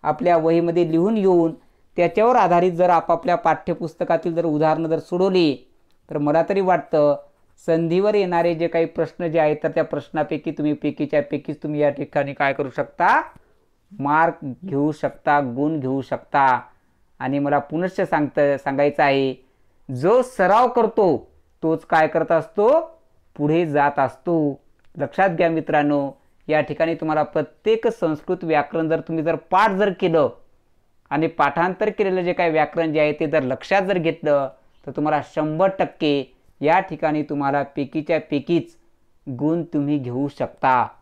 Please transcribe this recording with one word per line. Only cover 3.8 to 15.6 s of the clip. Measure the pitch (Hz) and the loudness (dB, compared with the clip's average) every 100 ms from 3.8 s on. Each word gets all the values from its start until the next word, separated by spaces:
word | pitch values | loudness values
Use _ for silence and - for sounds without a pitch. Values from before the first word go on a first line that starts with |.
| 160 - 175 165 175 | -6 -6 -2 0 0
जर | 165 | -2
उदाहरणं | 170 147 156 156 165 | 0 0 2 0 0
जर | 160 | -2
सोडवली, | 147 180 190 185 165 131 _ _ _ _ _ | -4 0 2 4 2 0 _ _ _ _ _
तर | 151 | -4
मला | 147 156 165 | 0 2 2
तरी | 196 | 0
वाटतं | 185 175 - 156 147 143 - _ _ _ - | 2 0 2 2 2 2 -6 _ _ _ -2
संधीवर | 165 165 175 208 | 0 2 0 2
येणारे | 208 185 170 170 | 0 0 0 0
जे | 165 165 | 0 -2
काही | 165 | 0
प्रश्न | 165 - 160 - 175 | -2 -2 -6 -4 -2
जे | 160 | 2
आहेत, | 156 151 | 2 0
तर | 160 | -2
त्या | 156 | -2
प्रश्नापैकी | 151 147 - 156 151 151 156 | -2 -4 -6 -4 -4 -4 -6
तुम्ही | 151 151 | -4 -2
पैकीच्या | 147 147 143 147 151 | -2 -4 -4 -2 -2
पैकीच | 143 147 151 147 | -2 -6 -8 -10
तुम्ही | 151 147 | -6 0
या | 147 | -2
ठिकाणी | 143 143 147 139 | -2 -6 -4 -4
काय | 139 139 | -2 -2
करू | 139 139 | -2 -6
शकता? | 120 - - 175 262 - - _ _ _ _ _ 202 | -6 -8 0 2 2 -2 -16 _ _ _ _ _ -8
मार्क | 139 151 165 - 143 123 | -2 2 2 0 -12 -12
घेऊ | 185 139 147 | -6 -2 -2
शकता, | 151 139 - - 147 | -2 -6 -6 0 0
गुण | 135 120 | 0 -2